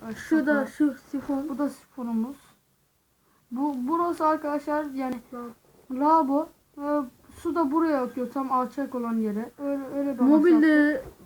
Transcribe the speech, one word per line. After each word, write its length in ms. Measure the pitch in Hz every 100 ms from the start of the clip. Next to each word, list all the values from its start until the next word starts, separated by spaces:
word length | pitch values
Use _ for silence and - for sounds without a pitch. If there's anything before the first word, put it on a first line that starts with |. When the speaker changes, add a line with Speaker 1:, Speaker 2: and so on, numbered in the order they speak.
| 226
Speaker 1:
Ay, 80 | 220
Speaker 2:
Şu 220 | - 311
da 80 | 277
Speaker 1:
kapağı. 220 | 285 269
Speaker 2:
şu 260 | - 294 247 -
sifon. 380 | 277 269 269 294
Speaker 1:
Bu 80 | 262
da 120 | 285
sifonumuz. 680 | - _ - 233 226 247 277 _ _ _ _ _ _ _ _ _ _ -
Bu, 240 | 247 294 262
burası 480 | 254 339 349 330 311
arkadaşlar 580 | 311 302 294 302 302 294
yani 300 | 269 262 240 -
Speaker 2:
Lavabo. 180 | 240 240 - _ _ -
Speaker 1:
lavabo. 580 | 262 294 320 269 285 330 _ _ 294
Ee, 240 | 285 294 247 - - -
su 180 | 339 330
da 160 | 285
buraya 300 | 320 330 277
akıyor 280 | 247 254 240
tam 200 | 269 262
alçak 440 | 254 247 285 269 247
olan 180 | 233 226
yere. 340 | 214 208 240 -
Öyle, 280 | 285 277 262
öyle 280 | 277 285 240
bir 80 |
Speaker 2:
Mobilde 500 | 254 302 339 311 311 302
Speaker 1:
amaç 120 | 294 294
yaptık. 180 | - -